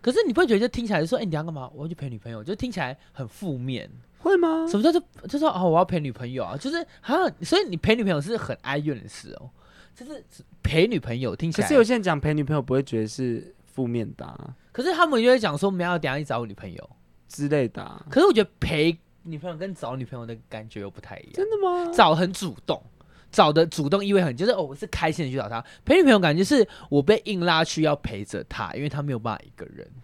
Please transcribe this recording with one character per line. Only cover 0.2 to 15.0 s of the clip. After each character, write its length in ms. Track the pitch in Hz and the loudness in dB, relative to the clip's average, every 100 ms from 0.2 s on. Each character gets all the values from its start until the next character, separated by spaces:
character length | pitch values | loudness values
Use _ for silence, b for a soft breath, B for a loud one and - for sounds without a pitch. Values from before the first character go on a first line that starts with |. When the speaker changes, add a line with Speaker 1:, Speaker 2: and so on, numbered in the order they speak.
| 403 | 2
Speaker 1:
你 60 | |
不 80 | 240 | 2
会 60 | 339 | 4
觉 120 | 208 | 4
得 80 | 226 | 2
听 200 | - 233 | -2 -2
起 80 | |
来 100 | 190 | 0
说 140 | 160 247 | 0 -2
，“哎， 40 | 202 | -2
你 40 | |
等 80 | 156 | -4
一 20 | |
下 40 | |
干 80 | 160 | -4
嘛 180 | 151 127 - | -8 -12 -10
？”“我 60 | |
要 60 | 156 | -10
去 60 | |
陪 140 | 175 139 | -8 -10
女 100 | 117 | -10
朋 140 | 117 | -12
友。” 100 | 113 | -12
就 120 | 107 | -10
听 180 | 202 254 | -8 -6
起 80 | 196 | -4
来 160 | 131 139 b | -6 -6 b
很 160 | - 120 | -14 -14
负 300 | - 190 135 | -10 -8 -6
面。 300 | 127 123 - - _ _ | -6 -6 -8 -18 _ _
Speaker 2:
会 140 | 330 392 | 2 4
吗？ 280 | 339 320 330 | 4 0 0
Speaker 1:
什 100 | 208 | 2
么 40 | |
叫 80 | 262 | 4
做， 120 | 339 - - - | 2 -2 -18 -8
就 100 | 285 | -2
说 120 | 311 | 0
，“哦， 140 | 180 185 | 2 2
我 80 | 160 | 4
要 80 | |
陪 160 | 180 180 | 4 0
女 100 | 147 | -4
朋 220 | 113 123 | -8 -8
友 100 | 127 | -6
啊。” 140 | 92 127 | -6 -6
就 120 | 262 | -6
是， 80 | 339 339 b | -6 -8 b
啊， 260 | - 302 359 160 | -2 0 0 -2
所 180 | 170 359 | 0 2
以 80 | 359 | 2
你 80 | 170 | -2
陪 180 | 180 | 0
女 80 | 226 | 2
朋 80 | 196 | 2
友 80 | 156 | 0
是 160 | 147 226 | -2 -6
很 200 | - 123 | -6 -8
哀 160 | - 143 | -4 -2
怨 220 | 151 127 | -2 -6
的 60 | 101 | -10
事 300 | - - - | -18 -16 -16
哦。 100 | 131 _ b b b | -18 _ b b b
就 120 | _ 247 | _ -18
是 180 | 302 - - - - | -18 -18 -20 -20 -8
陪 240 | - 160 202 | -2 2 2
女 120 | 226 | 2
朋 220 | 123 120 | -4 -4
友 160 | 127 95 | -4 -4
听 160 | 165 | -4
起 80 | 160 | -2
来 60 | 202 | 4
Speaker 2:
可 20 | |
是 60 | |
有 100 | 285 | 6
些 80 | 226 | 6
人 100 | 247 | 2
讲 160 | 185 147 | 0 -2
陪 140 | 151 | 0
女 100 | 151 | -2
朋 140 | 139 151 | 0 -2
友 60 | |
不 100 | 131 | 0
会 100 | 131 | -2
觉 200 | 139 113 | 0 -4
得 40 | 110 | -4
是 480 | - 127 113 - - _ | -4 -4 -4 -10 -20 _
负 200 | - 123 | -6 -4
面 240 | 120 110 - | -4 -6 -10
的 80 | |
啊。 300 | - - - 127 _ | -16 -14 -16 -18 _
Speaker 1:
可 100 | - | -6
是 100 | 285 | -2
他 120 | 330 | 2